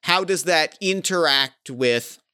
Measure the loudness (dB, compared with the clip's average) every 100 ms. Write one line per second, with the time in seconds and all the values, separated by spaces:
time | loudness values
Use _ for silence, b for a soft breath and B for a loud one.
0 | 0 0 0 -2 0 0 0 -4 -4 -2
1 | -2 0 2 2 0 -6 -12 -2 0 0
2 | -4 -14 _